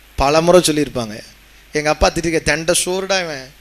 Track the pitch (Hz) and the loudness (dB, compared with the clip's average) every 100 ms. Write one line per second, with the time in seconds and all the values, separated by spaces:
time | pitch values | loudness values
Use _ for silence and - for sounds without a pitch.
0 | - - 135 156 170 180 160 151 139 123 | -12 -2 0 2 6 6 4 0 -2 -6
1 | 110 110 - - - - - 151 151 151 | -10 -12 -18 -20 -20 -20 -10 -4 -2 2
2 | 190 165 165 160 151 151 165 170 180 185 | 2 0 -2 -2 0 -2 0 -2 -2 -4
3 | 190 196 170 139 131 - | -2 -4 -4 -10 -14 -20